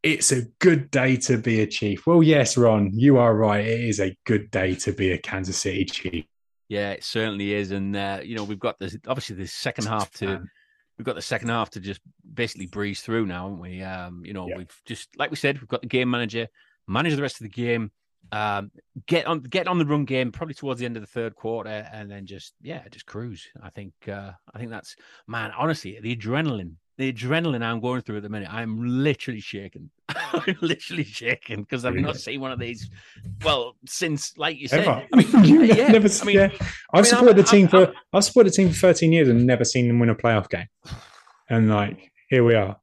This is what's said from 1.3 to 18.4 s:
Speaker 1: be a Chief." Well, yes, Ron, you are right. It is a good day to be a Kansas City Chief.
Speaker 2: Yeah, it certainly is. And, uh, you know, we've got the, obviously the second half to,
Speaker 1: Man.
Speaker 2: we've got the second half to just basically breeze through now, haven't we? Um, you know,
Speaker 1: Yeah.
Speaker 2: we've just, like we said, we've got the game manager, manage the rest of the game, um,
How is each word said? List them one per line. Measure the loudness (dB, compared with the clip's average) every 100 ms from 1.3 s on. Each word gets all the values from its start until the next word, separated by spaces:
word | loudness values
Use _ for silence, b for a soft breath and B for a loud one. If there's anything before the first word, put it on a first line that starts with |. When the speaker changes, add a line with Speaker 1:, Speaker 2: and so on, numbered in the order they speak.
| 0
Speaker 1:
be | 2 0
a | 0
Chief." | -2 -4 -2 2
Well, | 4
yes, | 6 4 2 4
Ron, | 4 4 0
you | 2 4 6
are | 4
right. | 4 2 0 -2
It | -4
is | -4 -2
a | -4 -4
good | -2 -2 -2
day | -4 -2 -4
to | -6
be | -2 -2
a | -2
Kansas | -6 -8 -6 -6
City | -6 -4
Chief. | -6 -6 -8 -10 -12 _ _ _ _
Speaker 2:
Yeah, | -6 -6
it | -8
certainly | -8 -6 -4 -4 -4
is. | -4 -4
And, | -6 -6
uh, | -6 -6 -8
you | -10
know, | -10
we've | -10 -6
got | -8 -6
the, | -12 -12 -8
obviously | -8 -8 -12
the | -12
second | -8 -8 -6 -6
half | -4 -6
to, | -6 -6
Speaker 1:
Man. | -6 -12 _ _ _ _ _
Speaker 2:
we've | -10
got |
the | -10
second | -8 -6 -4
half | -4 -6
to | -8
just | -12 -14 _ _ _
basically | -8 -8 -8 -14
breeze | -8 -8 -8
through | -6 -4 -4
now, | -8
haven't | -12 -14
we? | -16 -14
Um, | -12 -12 -14 -16
you | -14
know, | -12 -12
Speaker 1:
Yeah. | -12
Speaker 2:
we've | -16 _
just, | -16 -16 -16 -8
like | -8
we | -2
said, | -4 -4
we've | -8
got | -10
the | -4
game | -2 0
manager, | -2 -4 -8 -10 _ _ _ -6
manage | -2 -2
the | -2
rest | -4 -8
of |
the | -14
game, | -8 -4 -4 -4 _ _ _ _
um, | -6